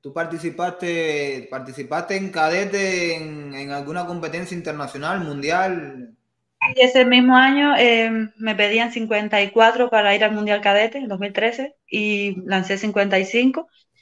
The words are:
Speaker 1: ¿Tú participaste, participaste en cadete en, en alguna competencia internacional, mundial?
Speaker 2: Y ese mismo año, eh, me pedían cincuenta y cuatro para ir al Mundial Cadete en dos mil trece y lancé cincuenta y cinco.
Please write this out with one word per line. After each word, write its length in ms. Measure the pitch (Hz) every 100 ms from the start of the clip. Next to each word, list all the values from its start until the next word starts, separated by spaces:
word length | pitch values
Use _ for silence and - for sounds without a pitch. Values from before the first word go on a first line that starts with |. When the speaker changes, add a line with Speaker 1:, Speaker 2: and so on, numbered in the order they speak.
Speaker 1:
¿Tú 120 | 143
participaste, 1300 | 151 165 160 160 170 175 175 175 170 160 147 143 135 113
participaste 680 | 131 127 131 127 156 170 190
en 140 | 190
cadete 880 | 165 156 175 196 196 190 180 170 165
en, 380 | 156 151 143 139
en 160 | 139
alguna 340 | 143 143 175 175
competencia 500 | 175 160 165 180 175
internacional, 680 | 156 151 139 139 151 190
mundial? 920 | 160 143 143 175 190 175 143 131 120 _ _ _ _ _ 202 254
Speaker 2:
Y 60 |
ese 240 | 254 254 247
mismo 300 | 247 254 254
año, 400 | 269 277 285 277
eh, 520 | 240 226 226 226 220 214
me 180 | 220 202
pedían 360 | 208 226 233
cincuenta 500 | 233 220 214 214 208
y 100 | 202
cuatro 380 | 226 226 247 247
para 260 | 220 208 202
ir 80 |
al 80 | 214
Mundial 300 | 214 208 208
Cadete 380 | 208 202 226 277
en 80 | 247
dos 120 | 190
mil 140 | 202
trece 420 | 202 220 233 277 _ _
y 520 | 214 214 208 202 190 180
lancé 320 | 190 185 196
cincuenta 400 | 214 202 202 190
y 60 | 190
cinco. 420 | 233 262 294 320 _ _ _